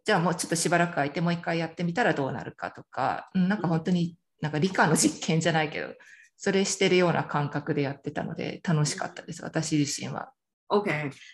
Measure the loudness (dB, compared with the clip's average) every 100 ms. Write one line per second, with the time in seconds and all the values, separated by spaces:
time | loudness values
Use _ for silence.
0 | 0 2 2 0 -2 0 2 4 2 0
1 | -2 0 0 0 -2 -2 -2 -4 -2 2
2 | 2 2 -2 -4 -10 -10 -10 -10 -10 -2
3 | -2 -2 -2 0 2 2 0 0 2 0
4 | 0 -6 _ -8 -4 0 0 2 4 4
5 | 2 0 0 2 2 2 0 -4 -8 -12
6 | -20 -20 -20 -6 0 2 2 2 4 6
7 | 4 2 0 -2 -2 -2 -2 0 -2 -4
8 | -8 -6 -6 -6 -6 -4 0 2 2 -2
9 | -8 -10 -14 -12 -6 -4 0 0 0 -2
10 | -6 -8 -10 _ _ _ 0 0 2 -2
11 | -4 -10 -20